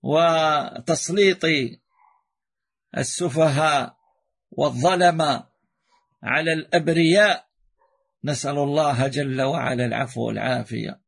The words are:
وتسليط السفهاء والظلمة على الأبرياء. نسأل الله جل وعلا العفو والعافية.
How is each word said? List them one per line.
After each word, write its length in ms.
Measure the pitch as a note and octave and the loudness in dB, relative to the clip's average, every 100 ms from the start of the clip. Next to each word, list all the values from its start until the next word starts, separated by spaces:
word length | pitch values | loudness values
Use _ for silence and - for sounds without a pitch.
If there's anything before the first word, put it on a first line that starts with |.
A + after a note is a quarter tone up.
وتسليط 1400 | - D3+ E3+ D#3+ D#3 D3+ - - - D#3+ - F#3+ G3 F#3 E3+ D3+ B2 - _ _ _ _ _ _ _ _ _ _ _ - | 0 2 4 2 2 0 -4 -10 -4 -4 -2 2 4 4 0 0 -2 -8 _ _ _ _ _ _ _ _ _ _ _ -8
السفهاء 1000 | C3 - F3 B2 D#3+ C#3 D#3 C#3+ B2 _ _ _ _ _ _ | -6 -4 -4 2 2 2 2 0 -2 _ _ _ _ _ _
والظلمة 1000 | - C#3+ A#2+ D#3 F3+ F3 D#3+ D#3 B2 - _ _ _ _ _ _ _ | -2 -2 2 2 4 4 4 0 -2 -6 _ _ _ _ _ _ _
على 300 | - C3+ D#3+ | -4 -2 0
الأبرياء. 1000 | D#3+ - F3 D#3 E3 E3 F#3 G#3 F3 _ _ _ _ _ _ _ _ | -4 0 0 2 2 4 6 4 2 _ _ _ _ _ _ _ _
نسأل 340 | - C#3 C#3 C#3+ | -8 -6 -4 -2
الله 500 | C#3+ D3 D3+ B2 C3+ | 0 0 0 0 -2
جل 340 | C3 C#3 C3 | -2 -4 -2
وعلا 440 | C3 C#3+ B2+ B2+ B2 | -2 -2 -4 -2 -2
العفو 420 | A2+ B2+ B2 A#2 | -4 -6 -4 -4
والعافية. 760 | A2 A2+ B2 A2+ A2+ G#2 - | -4 -4 -4 -6 -8 -8 -12